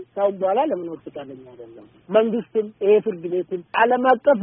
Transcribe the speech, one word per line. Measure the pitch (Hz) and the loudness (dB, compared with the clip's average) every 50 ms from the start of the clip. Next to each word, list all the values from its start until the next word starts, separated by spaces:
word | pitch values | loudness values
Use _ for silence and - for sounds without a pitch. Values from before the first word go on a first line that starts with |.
| 370 - | -6 -10
ካሁን | - 202 202 202 196 | -4 -2 -2 -2 0
በኋላ | 185 190 185 196 240 302 | -2 -2 0 0 0 0
ለመኖር | 320 214 180 175 170 160 - | 0 -2 -6 -6 -10 -12 -14
ፈቃደኛ | - 151 135 151 135 131 135 127 127 127 | -14 -16 -16 -14 -14 -16 -16 -20 -20 -20
አይደለም። | 123 120 117 113 113 117 104 - _ _ _ - | -20 -20 -20 -20 -20 -20 -20 -20 _ _ _ 0
መንግስትም | 185 214 226 226 214 240 180 - - 220 214 214 - - | 2 2 2 2 0 -4 -4 -4 -4 -4 -4 -4 -6 -2
ይሄ | 202 196 214 214 | 2 4 4 4
ፍርድ | - 220 190 170 165 175 | 2 0 -6 -6 -6 -6
ቤትም | 175 180 175 - 190 180 165 _ - | -4 -4 -4 -4 -8 -10 -8 _ -2
ዓለም | 190 226 240 247 247 247 262 | 0 2 2 2 2 2 2
አቀፍ | 262 247 - 285 277 202 | 2 4 4 2 2 2